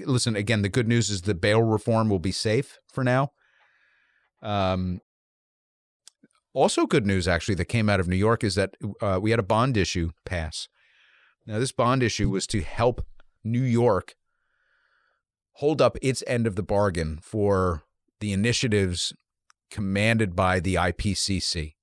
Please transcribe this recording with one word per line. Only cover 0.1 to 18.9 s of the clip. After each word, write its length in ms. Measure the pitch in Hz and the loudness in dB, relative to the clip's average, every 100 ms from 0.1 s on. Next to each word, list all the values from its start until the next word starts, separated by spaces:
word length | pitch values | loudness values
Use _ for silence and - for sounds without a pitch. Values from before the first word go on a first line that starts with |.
| 127 123 107 | 0 0 -2
again, 280 | 104 110 | 0 0
the 60 | 101 | 2
good 180 | 131 117 | 0 2
news 240 | 117 107 | 2 0
is 100 | 101 | -4
the 140 | 92 87 | -4 0
bail 260 | 104 110 | 2 2
reform 480 | 113 107 - 113 110 | 2 0 0 0 2
will 80 | 98 | 0
be 140 | 95 | 0
safe 480 | - 110 117 - - _ | -2 0 0 -2 -14 _
for 120 | - | -4
now. 260 | 123 127 139 - _ _ _ _ _ _ _ _ _ _ | 0 0 0 -6 _ _ _ _ _ _ _ _ _ _
Um, 600 | 110 101 95 95 92 90 - _ _ _ _ _ _ _ _ _ - _ _ _ _ 131 | -6 -2 0 0 -2 -6 -10 _ _ _ _ _ _ _ _ _ -20 _ _ _ _ 0
also 320 | 180 - 330 | 2 2 2
good 180 | 156 101 | 2 2
news, 220 | 95 87 | 0 2
actually, 260 | 85 - | 0 0
that 120 | 87 87 | -2 -2
came 240 | 120 104 | 0 2
out 100 | 101 | 2
of 80 | 87 | 0
New 80 | 92 | 2
York 280 | 107 113 | 2 2
is 120 | 107 95 | 0 0
that, 160 | 95 - 107 - | -2 -4 -12 -6
uh, 160 | 104 92 | -2 0
we 80 | 107 | 0
had 100 | 113 | 0
a 40 | |
bond 340 | 92 110 131 113 | 0 0 2 0
issue 320 | 87 90 82 - - | 0 -2 -4 -6 -8
pass. 420 | 90 78 - - _ _ _ _ _ _ _ - | -8 -6 -10 -14 _ _ _ _ _ _ _ -8
Now, 140 | 110 | -4
this 120 | 131 | -4
bond 300 | - 117 131 | 0 0 2
issue 300 | 113 - 104 | 0 0 0
was 160 | 95 - | 0 -2
to 140 | 104 | -4
help 440 | - - 120 120 - - - _ | -4 0 0 0 -8 -14 -20 _
New 180 | 110 120 | -4 -2
York 540 | 131 117 120 92 - - _ _ _ _ _ _ _ _ _ _ _ _ _ | 2 2 4 2 -2 -16 _ _ _ _ _ _ _ _ _ _ _ _ _
hold 260 | - 147 147 | -4 -2 4
up 160 | 123 - | 2 2
its 220 | 131 127 - | -4 -4 -2
end 220 | 123 113 | 0 0
of 80 | 95 | -2
the 80 | |
bargain 560 | 87 101 104 85 78 78 | -2 2 2 0 -4 -6
for 640 | - 110 101 98 92 82 - _ _ _ | -8 -2 2 2 2 -2 -8 _ _ _
the 140 | 107 | -2
initiatives 800 | 95 117 117 123 104 92 | 0 0 0 2 2 2